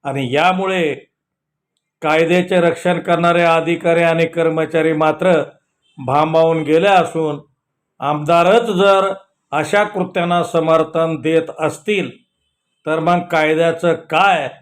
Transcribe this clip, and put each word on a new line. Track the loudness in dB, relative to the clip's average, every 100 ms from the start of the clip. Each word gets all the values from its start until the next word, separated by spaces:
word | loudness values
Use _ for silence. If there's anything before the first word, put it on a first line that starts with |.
आणि | -6 -6 -2
यामुळे | 0 2 0 -2 -2 -2 -4 _ _ _ _ _ _ _ _ _ _
कायद्याचे | 0 0 2 0 0 0
रक्षण | 0 0 -4 -4
करणारे | -2 0 2 2
अधिकारी | 2 0 0 -2 0 2
आणि | 2 0 -2
कर्मचारी | 0 -2 -2 -2 0 0
मात्र | 0 0 0 2 0 -2 _ _ _ _ -12 -2
भांबावून | 0 2 2 2 0
गेले | 0 2 4
असून, | 2 0 -4 -6 -6 _ _ _ _ _ _
आमदारच | -6 -4 2 2 4 2
जर | 2 0 4 4 0 -6 _ _ _
अशा | -6 -2 0
कृत्यांना | -2 -4 -6 -4 -2 -2
समर्थन | 0 -2 2 2 0 -2 -2 -2
देत | 0 0 -2 -6
असतील | -6 -4 -4 -4 -4 -12 _ _ _ _ _ _ -6
तर | -2
मग | 0 0
कायद्याचं | 0 0 0 2 0 0 -2
काय | -2 -2 0 2 0 -4 -12